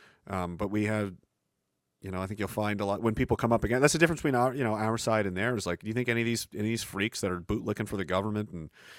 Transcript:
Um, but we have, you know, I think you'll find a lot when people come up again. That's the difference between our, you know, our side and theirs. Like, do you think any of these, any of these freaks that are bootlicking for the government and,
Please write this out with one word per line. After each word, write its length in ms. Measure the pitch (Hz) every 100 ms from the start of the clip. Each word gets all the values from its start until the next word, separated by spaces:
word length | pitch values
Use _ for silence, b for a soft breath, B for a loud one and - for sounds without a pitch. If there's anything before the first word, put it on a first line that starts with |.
| b b -
Um, 320 | 95 87 85
but 120 | 101
we 140 | 107 104
have, 280 | 107 101 87 _ _ _ _ _ _ _ _
you 80 | 95
know, 140 | 92
I 20 | 95
think 140 | 104
you'll 80 | 95
find 340 | - 104 104
a 40 | 101
lot 180 | 101
when 100 | 113
people 240 | 110 107 113
come 160 | 117
up 100 | 117
again. 180 | 107 123
That's 120 | 147
the 60 | 160
difference 220 | 165 151
between 120 | 151
our, 180 | 127 127 131
you 80 |
know, 100 | 117
our 240 | 107 110 113
side 300 | 120 110 98
and 100 | 90
theirs. 300 | 117 117 92
Like, 140 | 87
do 60 | 107
you 60 |
think 160 | 117 120
any 120 | 117
of 40 | 117
these, 220 | 113 -
any 80 | -
of 40 | 107
these 160 | 113
freaks 380 | - 98 107 -
that 80 | 98
are 80 | 90
bootlicking 480 | 85 107 - 104 107
for 100 | 101
the 60 | 82
government 440 | 92 107 107 104
and, 220 | 85 78 B B